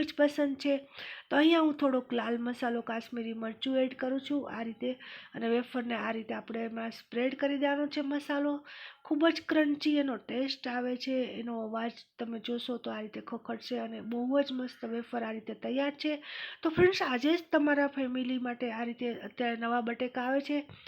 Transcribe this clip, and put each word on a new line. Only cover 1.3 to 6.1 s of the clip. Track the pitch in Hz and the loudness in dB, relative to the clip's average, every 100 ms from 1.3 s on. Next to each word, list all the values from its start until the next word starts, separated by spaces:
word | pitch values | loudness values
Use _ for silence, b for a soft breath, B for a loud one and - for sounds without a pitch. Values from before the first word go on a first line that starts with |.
| 269 | 6
અહીંયા | 311 330 | 8 8
હું | 311 | 6
થોડોક | 294 285 254 247 | 4 4 4 2
લાલ | 240 220 233 | -2 0 -2
મસાલો, | 240 247 247 233 | -2 -2 0 0
કાશ્મીરી | 233 233 233 240 226 | -2 -6 -6 -6 -6
મરચું | 226 220 220 269 262 | -4 -6 -4 0 2
એડ | 262 | 2
કરું | 262 254 269 | 0 -2 -2
છું | 269 285 - | 0 -2 -2
આ | 220 | -6
રીતે, | 226 220 247 254 B B B | -6 -4 -4 -4 B B B
અને | 226 226 | -4 2
વેફરને | 233 240 262 240 | 2 0 -4 -2
આ | 226 214 | -2 -2